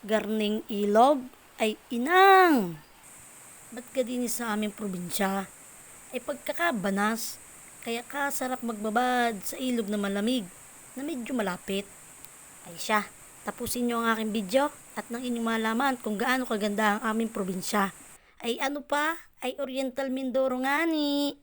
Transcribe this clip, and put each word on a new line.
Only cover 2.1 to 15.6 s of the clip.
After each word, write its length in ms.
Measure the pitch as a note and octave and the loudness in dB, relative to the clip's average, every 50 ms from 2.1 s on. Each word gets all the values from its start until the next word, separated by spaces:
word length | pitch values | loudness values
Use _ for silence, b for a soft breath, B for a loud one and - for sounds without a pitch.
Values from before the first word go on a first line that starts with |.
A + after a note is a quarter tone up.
| F4 F#4 F#4+ G4 F#4+ F#4+ F#4 F4 D4+ B3+ G3 F3 E3 D3+ D3+ - - - - - - - - - - - - - - - - - - | 6 8 10 10 10 10 8 8 6 4 2 0 -6 -10 -16 -20 -20 -20 -20 -20 -20 -20 -20 -20 -20 -20 -20 -20 -20 -20 -20 -16 -16
Ba't 80 | A#3+ B3 - | -16 -16 -6
ka 160 | - C4+ B3+ | -2 -2 -2
din 240 | A3 B3+ B3 B3 A3+ | -2 -2 -2 -2 -2
sa 240 | - - B3 A3+ G#3 | -2 -4 -2 -2 0
aming 160 | G#3+ G#3+ G#3+ | 0 -2 -2
probinsya? 800 | G#3 - G#3+ G3+ F#3 F3+ F3+ E3+ - - G3+ F#3+ G3 G3 F#3+ - - - - - - - - - - - - - - | -4 -6 -6 -6 -6 -6 -6 -6 -2 0 0 0 0 -2 -4 -6 -12 -20 -20 -20 -20 -20 -20 -20 -20 -20 -20 -10 -10
Ay 80 | B3+ | -10
pagkakabanas, 1200 | - - C#4+ C4+ - - C#4+ - E4+ E4+ C#4 G#3+ F3 G3+ G3 G3 G3+ G#3+ A3+ A3+ - - - - - - - - - - - - | -8 -6 -10 -8 -6 -8 -4 -2 0 0 0 0 0 0 0 2 2 0 0 -2 -4 -8 -10 -12 -18 -20 -20 -20 -20 -20 -20 -14
kaya 240 | - A#3 A#3 A#3 A#3+ | -8 -6 -6 -6 -8
kasarap 560 | - - C#4+ C#4 C#4 C#4 - C4+ B3+ B3+ - | -8 -6 -4 -4 -4 -2 -4 -4 -4 -4 -4
magbabad 720 | - A#3 A3+ G#3 G#3 A3 G#3 A#3 B3 B3+ B3+ B3 A#3+ A#3 A3 F#3+ | -6 -8 -6 -4 -4 0 2 2 2 4 2 2 2 0 0 -4
sa 160 | - - - - | -8 -10 -8 -4
ilog 320 | C4 B3+ B3 A#3 A3 F#3+ | -2 -2 0 0 0 0
na 80 | G#3 G#3 | -2 -2
malamig, 480 | G3+ G3+ G3 G3+ G#3 A3+ C4 B3+ F#3+ F3 - - - - - - - - - | 0 0 0 0 0 0 0 0 -2 -6 -14 -20 -20 -20 -20 -20 -20 -16 -12
na 80 | B3+ | -10
medyo 320 | C4+ D4+ E4 B3+ A#3 A3+ C4+ | -8 -6 -6 -6 -6 -4 -4
malapit. 480 | A#3+ G#3 F#3+ F3+ F#3 - - G3 G3 G3+ - - - - - - - - - - - - - - - - F3 | -2 -2 -2 -4 -6 -6 -4 -4 -4 -4 -6 -16 -20 -20 -20 -20 -20 -20 -20 -20 -20 -20 -20 -20 -20 -20 -18
Ay 80 | E3+ E3 | -14 -12
siya, 320 | - - A3 G#3+ G3 - - - - - - - | -2 0 0 0 0 -2 -14 -20 -20 -20 -20 -10
tapusin 480 | - - G#3 - A#3+ A3 - B3 A#3+ A#3+ | -10 -10 -8 -6 -6 -4 -2 0 0 0
niyo 80 | A#3 A#3 | 0 0
ang 160 | A3+ A3+ A3+ | 2 2 2
aking 160 | G#3+ A3 A3 | 2 0 -2
video 340 | G3+ A3+ G3+ F3+ G#3 C4+ C#4+ D4 - - - - - | -2 -2 -2 2 2 2 2 2 -2 -8 -20 -12 -10
at 160 | A3+ G#3 - | -10 -8 -8
nang 160 | A#3 A#3+ C4 | -8 -6 -4
inyong 160 | B3 A#3+ A#3 | -4 -4 -2
malaman 560 | A3+ A3+ A3+ A3+ | 0 0 0 0